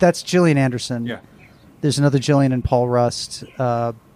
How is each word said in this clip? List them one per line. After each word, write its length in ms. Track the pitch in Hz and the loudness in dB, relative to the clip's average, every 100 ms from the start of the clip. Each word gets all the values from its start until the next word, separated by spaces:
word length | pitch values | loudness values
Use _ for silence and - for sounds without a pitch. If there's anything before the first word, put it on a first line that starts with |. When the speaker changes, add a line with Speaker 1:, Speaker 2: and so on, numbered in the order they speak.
Speaker 1:
that's 220 | 180 170 | 0 0
Gillian 340 | - 180 170 143 | 0 2 4 2
Anderson. 480 | 135 123 - 120 117 | 0 -2 -6 -6 -8
Speaker 2:
Yeah. 140 | 107 - - - - - - | -10 -14 -20 -20 -20 -20 -6
Speaker 1:
There's 160 | 151 135 | -2 2
another 200 | 143 139 | 2 2
Gillian 340 | 123 143 135 | 2 2 2
and 120 | 127 | 0
Paul 240 | - 123 123 | 0 0 2
Rust. 560 | 123 120 - - - - - | 0 0 -2 -10 -14 -14 -6
Uh, 340 | 127 120 117 113 _ | -4 -2 -4 -8 _